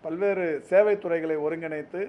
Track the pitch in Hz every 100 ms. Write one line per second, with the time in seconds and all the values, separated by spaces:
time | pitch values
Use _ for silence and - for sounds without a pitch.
0 | 160 170 202 190 175 143 - 185 214 202
1 | 185 170 160 156 151 165 165 151 151 175